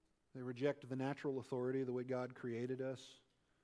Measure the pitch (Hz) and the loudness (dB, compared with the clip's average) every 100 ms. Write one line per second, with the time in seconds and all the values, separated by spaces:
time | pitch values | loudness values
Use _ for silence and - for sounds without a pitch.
0 | _ _ _ 135 123 120 143 143 123 131 | _ _ _ -8 -4 2 2 2 -2 0
1 | 131 139 147 131 117 131 123 131 127 123 | 0 0 0 0 0 0 2 2 2 0
2 | 123 127 127 123 123 117 123 127 131 127 | 2 0 0 -2 -2 0 0 0 0 -2
3 | - - _ _ _ _ | -8 -18 _ _ _ _